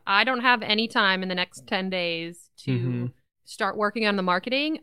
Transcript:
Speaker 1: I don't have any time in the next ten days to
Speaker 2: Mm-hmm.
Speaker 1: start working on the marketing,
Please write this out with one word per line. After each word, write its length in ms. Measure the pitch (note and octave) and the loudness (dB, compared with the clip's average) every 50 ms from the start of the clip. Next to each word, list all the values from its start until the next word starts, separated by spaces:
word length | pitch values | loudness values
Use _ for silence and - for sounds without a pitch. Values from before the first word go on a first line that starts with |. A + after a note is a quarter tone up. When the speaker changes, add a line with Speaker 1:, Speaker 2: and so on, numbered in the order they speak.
| - | -4
Speaker 1:
I 180 | - G3 G3+ A3+ | 2 2 4 4
don't 160 | B3+ C4 A#3+ | 4 2 2
have 220 | A#3+ B3+ B3 A3+ | 4 4 2 2
any 260 | A3 - G#3+ G#3+ A#3 A3+ | 2 0 0 0 0 0
time 340 | - A#3+ G#3 F#3+ F#3+ F#3 | 2 2 2 4 2 2
in 60 | F#3 F#3 | 0 -2
the 60 | F3+ | -2
next 320 | F3+ F3+ - - - - | -2 -2 -4 -6 -12 -6
ten 240 | - G#3+ F#3+ F#3+ F#3+ | -4 -2 -2 -2 -2
days 600 | F#3 F#3 F3 E3+ E3 E3 E3 E3+ F3 - - _ _ - - | -2 -2 -2 -2 -2 -4 -6 -8 -10 -14 -20 _ _ -8 -4
to 60 | C3+ | -2
Speaker 2:
Mm-hmm. 360 | C3 A#2+ A#2 B2 B2 B2 B2 B2 - _ _ _ _ _ _ | -2 0 0 -2 -2 -4 -4 -6 -8 _ _ _ _ _ _
Speaker 1:
start 320 | - - - A3 G3 F3+ | -18 -6 -4 -2 -2 0
working 300 | G#3+ G#3 G#3 - A#3 A3 | 0 -2 -2 0 0 0
on 100 | G#3 G3+ | 2 2
the 60 | G3 | 2
marketing, 560 | F#3 F3+ F3 F#3 - B3 B3 C4+ D4 D#4 D#4+ - | 2 2 0 0 0 -2 -2 0 0 -2 -4 -4